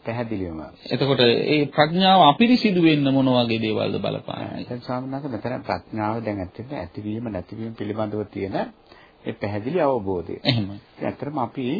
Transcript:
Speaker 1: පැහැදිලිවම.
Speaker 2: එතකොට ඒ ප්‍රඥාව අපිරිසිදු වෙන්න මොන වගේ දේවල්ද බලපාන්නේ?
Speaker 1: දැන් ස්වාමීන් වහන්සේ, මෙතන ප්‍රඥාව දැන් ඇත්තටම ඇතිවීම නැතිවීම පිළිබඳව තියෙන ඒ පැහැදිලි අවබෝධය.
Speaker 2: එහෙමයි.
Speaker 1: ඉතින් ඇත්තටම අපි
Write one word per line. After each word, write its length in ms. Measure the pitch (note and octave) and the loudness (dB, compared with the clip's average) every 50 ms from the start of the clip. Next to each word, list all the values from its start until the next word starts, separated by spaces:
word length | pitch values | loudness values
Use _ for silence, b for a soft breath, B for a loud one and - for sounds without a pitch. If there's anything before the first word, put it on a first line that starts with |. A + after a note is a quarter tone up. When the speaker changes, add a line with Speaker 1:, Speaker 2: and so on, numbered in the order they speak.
Speaker 1:
පැහැදිලිවම. 580 | _ B2 A2+ A#2+ B2 A2+ A2 G2 F#2 F2 D#2+ D#2 D2+ - - - - | _ -6 -6 -4 -4 -4 -4 -4 -4 -6 -6 -10 -12 -14 -16 -18 -8
Speaker 2:
එතකොට 340 | - B2 B2 C#3 C3+ C#3 B2 | -6 -2 0 2 2 4 6
ඒ 380 | B2 A#2+ A#2 - - - D3+ D3+ D3 | 6 6 6 4 2 2 2 2 2
ප්‍රඥාව 540 | C#3 - - D3+ D#3 E3 F3+ F#3+ F#3+ F#3+ F#3+ | 0 2 2 2 4 4 2 4 6 6 8
අපිරිසිදු 580 | E3 C#3+ C#3+ - A#3 A#3 B3+ A#3 - G#3+ F#3+ F3+ | 8 8 8 6 6 6 6 4 4 2 4 6
වෙන්න 240 | E3 D#3+ D#3 D3 C#3+ C3+ | 6 6 6 6 4 4
මොන 160 | C3+ C3+ C3 C3 | 4 4 4 4
වගේ 320 | B2+ B2 A#2+ A#2 A2+ A2+ | 4 4 2 2 0 0
දේවල්ද 360 | A2+ A2 G#2+ G#2+ G#2+ G#2+ G#2 G#2 | 0 0 0 0 0 -2 -2 -2
බලපාන්නේ? 640 | G2 G#2+ G#2+ G#2+ - - - - - - - - - | -2 -4 -4 -4 -6 -8 -8 -8 -8 -8 -8 -10 -10
Speaker 1:
දැන් 160 | - A#2+ B2 | -10 -10 -10
ස්වාමීන් 320 | - - B2+ B2+ C3 C3 | -8 -6 -6 -6 -6 -6
වහන්සේ, 200 | C3+ C#3 D3 D3 | -8 -8 -8 -8
මෙතන 300 | A#2+ G#2 - A#2+ B2+ B2+ | -8 -6 -4 -4 -6 -4
ප්‍රඥාව 600 | A#2 - F#2+ F#2 - - - A2 G#2+ G#2+ A2 A#2 | -4 -4 -4 -4 -4 -8 -6 -4 -2 -2 -2 -2
දැන් 160 | A2+ A2 G#2 G2+ | -4 -4 -4 -4
ඇත්තටම 340 | F#2 F2+ - - A2 C3 D3 | -6 -8 -10 -14 -12 -10 -8
ඇතිවීම 500 | - - F2 _ - G#2 G#2+ G#2 A2+ A#2+ | -8 -10 -10 _ -10 -8 -6 -6 -6 -6
නැතිවීම 480 | A#2+ G2+ F2+ F2+ - G#2+ A2 A2+ A2+ A2+ | -6 -6 -8 -8 -10 -10 -10 -10 -10 -8
පිළිබඳව 480 | - A2 G2+ G#2 G#2+ G#2+ G#2 G#2 G#2+ G#2 | -8 -6 -6 -4 -4 -4 -4 -4 -6 -6
තියෙන 300 | - - G2+ F#2+ F#2+ A2 E3 A3 B3 - _ _ b b b b b b b | -6 -6 -6 -6 -4 -4 -4 -6 -6 -10 _ _ b b b b b b b
ඒ 140 | - - | -10 -10
පැහැදිලි 480 | A2 - - G#2 G2+ G#2 G#2 B2+ E3 F3+ | -8 -6 -6 -4 -4 -4 -4 -2 -2 0
අවබෝධය. 540 | D#3 C#3 C3+ A#2+ G2 F#2+ F#2+ F2 E2 F2 F2+ - | 2 2 0 0 -2 -2 -4 -4 -4 -6 -10 -4
Speaker 2:
එහෙමයි. 360 | - D#3+ C3 A#2 G2+ F#2+ G2 G2+ - | -2 0 0 0 -2 -4 -8 -14 -16
Speaker 1:
ඉතින් 220 | _ - - - | _ -12 -6 -6
ඇත්තටම 320 | - G2+ - - C#3+ D3+ C#3+ | -6 -6 -6 -8 -6 -4 -4
අපි 260 | A#2+ A2+ - C#3 C3 A#2+ D3 G3+ | -6 -4 -4 -6 -4 -4 -2 -2